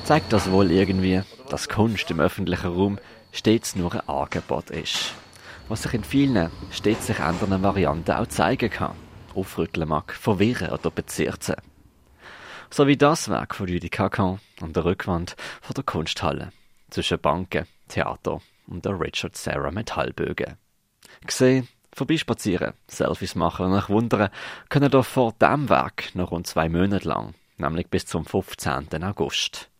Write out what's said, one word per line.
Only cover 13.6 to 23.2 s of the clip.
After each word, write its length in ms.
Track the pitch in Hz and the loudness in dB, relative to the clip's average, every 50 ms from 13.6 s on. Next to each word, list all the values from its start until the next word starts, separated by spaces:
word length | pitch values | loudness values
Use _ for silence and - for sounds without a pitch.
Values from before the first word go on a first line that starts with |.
| 101 | -4
Judy 220 | 90 90 87 85 85 | -2 -2 -2 -2 -4
Cacan 500 | - - 104 95 - - 101 90 92 98 - _ _ - | -2 0 0 0 2 2 2 2 0 -4 -10 _ _ -12
an 120 | 87 82 80 | -10 -2 -2
der 120 | 90 80 | 0 2
Rückwand 500 | 87 95 - - - 90 82 87 85 - - - - - - | 2 0 0 -2 -2 -2 -2 -2 -6 -10 -12 -14 -14 -14 -16
von 120 | - - 143 | -12 -8 -8
der 100 | - - | -6 -4
Kunsthalle 680 | - - 82 80 80 - - - 80 71 73 - - _ _ _ _ _ _ _ _ | -2 -2 -2 -2 -2 -4 -2 0 0 0 -2 -6 -12 _ _ _ _ _ _ _ _
zwischen 300 | - - 85 - 87 78 | -6 -4 0 0 -2 2
Banken, 460 | - 76 71 87 92 - - 78 82 - _ _ _ _ | 2 2 2 2 -2 -2 -2 -2 -2 -4 _ _ _ _
Theater 520 | - 101 78 - - - _ - 78 76 - _ _ _ _ | -2 -2 -2 -2 -4 -4 _ -4 -4 -4 -6 _ _ _ _
und 180 | - 90 90 - | -12 -12 -6 -4
der 140 | 101 101 90 | -4 -2 -2
Richard 360 | 80 - - - - 87 - | -4 -4 -4 -6 -6 -6 -8
Serra 360 | - - - 67 69 71 71 | -8 -6 -4 -4 -2 -4 -4
Metallbögen. 840 | 82 104 117 - - - 64 60 - - 73 69 - - - - - _ _ _ _ _ _ _ _ _ _ - - - - | -4 -6 -6 -6 -4 -2 -4 -4 -2 -4 -4 -4 -2 -4 -6 -6 -8 _ _ _ _ _ _ _ _ _ _ -20 -20 -18 -10
Gesehen, 420 | - - - 131 127 131 131 123 - _ _ _ _ - | -8 2 4 6 6 6 4 2 -4 _ _ _ _ -8
vorbeispazieren, 800 | - 139 - 160 160 - - 120 - - - 175 - - - - _ _ | -8 -2 0 0 0 0 -2 -4 -2 0 0 0 0 0 -4 -6 _ _
Selfies 480 | _ - - - - - - | _ -4 -2 0 0 0 -2